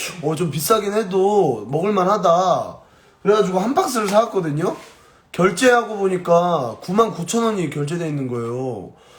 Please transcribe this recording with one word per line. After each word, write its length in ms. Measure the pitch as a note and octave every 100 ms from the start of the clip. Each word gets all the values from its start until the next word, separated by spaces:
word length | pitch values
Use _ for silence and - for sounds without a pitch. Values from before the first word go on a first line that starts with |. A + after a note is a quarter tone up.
| - -
어, 120 | D3+ D#3
좀 140 | F3
비싸긴 440 | D3 - A3 G3+
해도 720 | G#3 G#3 F#3+ F#3+ G#3 E3 A2+ G#2
먹을만하다. 1120 | D3 G3 G#3 F#3 G#3 F3+ E3+ F#3 C#3 G2 F2 - _ _ _
그래가지고 360 | F3+ G#3+ F3+ F#3
한 160 | G#3+
박스를 340 | D4+ F#4+ A#3+ G#3+
사왔거든요? 680 | G#3 A3+ G3 D#3+ C#3+ F#3 D#4 - - _ _ _
결제하고 640 | - F3+ F3+ B3+ A#3+ A3 G#3+
보니까 800 | G3 F#3 F3 E3+ F3 E3 B2 A2+
구만 300 | - G3 A3+
구천 320 | D#3+ E3+ A#3
원이 240 | A3+ G#3+ D#3+
결제돼 380 | D3 C#3+ E3+ E3
있는 200 | D3 C3
거예요. 640 | A#2+ A#2 B2 C3 A2 F2 - _